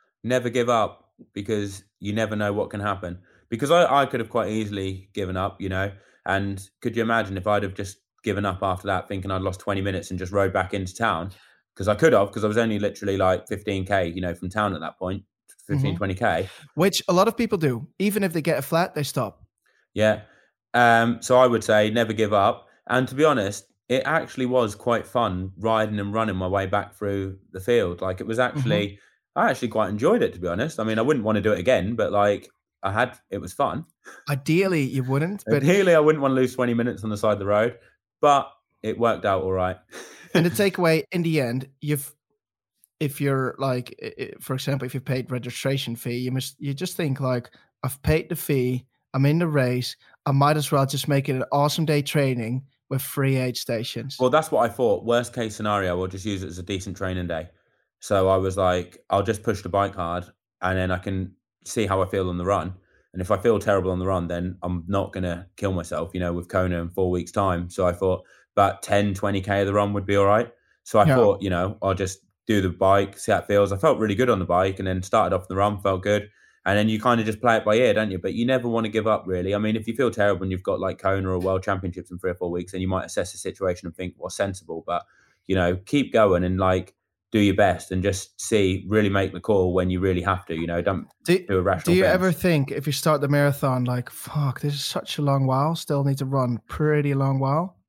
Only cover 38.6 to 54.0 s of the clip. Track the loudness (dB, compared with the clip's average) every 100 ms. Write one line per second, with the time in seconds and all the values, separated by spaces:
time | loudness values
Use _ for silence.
38.6 | _ _ -6 0 0 2 0 0 0 0
39.6 | -2 -4 _ -18 -18 -20 -2 2 2 2
40.6 | 0 2 2 2 0 -2 0 0 0 -4
41.6 | -8 _ -4 -4 -4 _ _ _ _ _
42.6 | _ _ _ -6 -6 -2 0 0 -2 -2
43.6 | -2 -2 -6 -12 -14 -10 -12 -12 -8 -6
44.6 | -2 -4 -4 -8 -4 -4 -4 -8 -8 -6
45.6 | -2 -2 -4 -8 -6 -4 -2 -4 -6 -8
46.6 | -8 -6 -6 -4 -2 0 -2 -2 -6 _
47.6 | _ _ -10 -4 0 0 0 -8 -2 0
48.6 | 2 -2 -6 _ _ 2 4 4 2 2
49.6 | 2 0 -4 -8 _ _ 0 4 4 4
50.6 | 2 2 2 0 0 0 0 -2 0 2
51.6 | 2 2 2 2 0 0 0 0 -2 -4
52.6 | -6 _ -6 -6 -4 -2 2 2 0 -4
53.6 | -4 -4 -4 -8